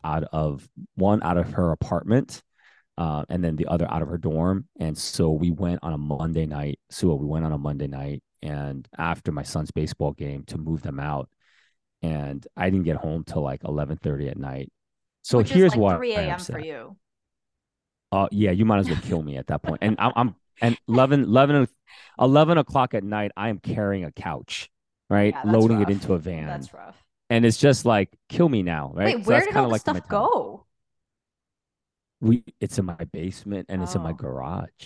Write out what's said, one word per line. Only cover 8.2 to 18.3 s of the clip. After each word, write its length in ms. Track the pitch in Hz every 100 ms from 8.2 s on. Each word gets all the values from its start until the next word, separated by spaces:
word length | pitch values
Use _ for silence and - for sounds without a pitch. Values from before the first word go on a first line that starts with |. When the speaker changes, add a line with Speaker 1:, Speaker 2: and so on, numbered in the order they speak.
| _ _
Speaker 1:
and 460 | 76 73 71 69 60 -
after 340 | 82 85 -
my 100 | 73
son's 280 | 69 85 76
baseball 420 | - 76 - 73
game 320 | 71 73 69
to 140 | - 82
move 240 | 78 80
them 180 | 71 69
out. 280 | 73 71 65 _ _ _ _ _ _ _
And 440 | 82 76 71 71 - -
I 140 | 90
didn't 140 | 95
get 120 | 82 76
home 280 | 80 80
till, 180 | 80 80
like, 220 | 71 67
eleven 320 | - 73 73 78
thirty 320 | 78 71 69
at 100 | 67
night. 320 | 67 67 67 _ _ _ _ _
So 160 | - 123
Speaker 2:
Which 120 | 107
Speaker 1:
here's 220 | 180 190
Speaker 2:
is, 40 | 117
like, 40 |
Speaker 1:
why 160 | 101 87
Speaker 2:
three 160 | -
A 160 | - -
M 20 |
Speaker 1:
I'm 80 | 180
Speaker 2:
for 140 | - 120
Speaker 1:
sad. 0 |
Speaker 2:
you. 380 | 156 135 110 202 _ _ _ _ _ _ _ _ _ _ -
Speaker 1:
Uh, 160 | 98 98